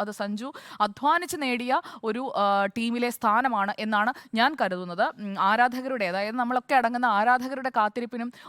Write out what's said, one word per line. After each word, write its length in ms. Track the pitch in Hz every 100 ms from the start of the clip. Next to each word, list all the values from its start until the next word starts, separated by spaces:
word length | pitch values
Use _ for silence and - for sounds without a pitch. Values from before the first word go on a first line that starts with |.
അത് 80 | 208 208
സഞ്ജു 320 | 202 208 254 - - - 208
അധ്വാനിച്ച് 500 | - 277 339 349 330
നേടിയ 360 | 269 240 247 285 - -
ഒരു, 280 | 226 220 262 -
ആ, 240 | 202 196 196 233
ടീമിലെ 340 | 233 240 240 226
സ്ഥാനമാണ് 560 | 226 220 262 214 196 -
എന്നാണ് 340 | 214 214 214 262 -
ഞാൻ 220 | 220 254 311
കരുതുന്നത്. 460 | 202 180 180 175 269 -
ഉം, 120 | 202 196 190
ആരാധകരുടെ, 540 | 220 247 247 262 254 185
അതായത് 260 | 185 208 240
നമ്മളൊക്കെ 340 | 240 247 - 269
അടങ്ങുന്ന 260 | 233 247 247
ആരാധകരുടെ 680 | 202 226 247 254 262 262 240
കാത്തിരിപ്പിനും 540 | 208 247 240 240 240 -